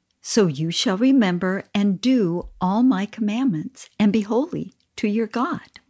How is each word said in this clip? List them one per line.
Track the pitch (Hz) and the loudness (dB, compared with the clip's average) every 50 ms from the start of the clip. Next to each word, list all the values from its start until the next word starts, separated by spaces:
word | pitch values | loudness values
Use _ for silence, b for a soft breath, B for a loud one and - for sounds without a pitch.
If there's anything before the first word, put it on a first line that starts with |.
| _ _ _ _ | _ _ _ _
"So | - - - 226 202 | -8 -2 2 2 2
you | 170 135 135 156 165 | 2 0 -2 -4 -4
shall | 170 - - 233 190 | -2 -2 -2 -2 0
remember | 190 247 262 269 277 214 185 180 175 190 185 190 196 - _ | 2 2 4 4 4 4 2 0 0 -2 -2 -4 -4 -6 _
and | - 202 202 202 190 - | -2 0 2 2 0 0
do | - 254 262 247 202 165 170 175 - - - - | 0 0 2 2 2 0 -2 -4 -6 -10 -8 -4
all | 185 180 196 220 | -2 0 2 2
my | 247 262 208 185 202 | 4 4 2 2 -2
commandments | 208 - 220 220 208 208 240 269 269 170 151 170 - - - - - _ - | -6 -6 -4 -4 -2 -2 0 0 0 -2 -2 -6 -8 -12 -14 -16 -10 _ 2
and | 214 208 | 2 4
be | 190 226 | 4 2
holy | 196 208 233 240 294 359 - 156 160 185 _ _ _ _ - | 0 0 0 -2 -2 -2 -4 -8 -8 -10 _ _ _ _ -12
to | - - | -6 -4
your | 208 202 226 226 | -2 -2 -2 -4
God." | 208 - 233 220 359 320 - - - _ - _ | -4 -4 -4 -4 -4 -4 -8 -10 -16 _ -20 _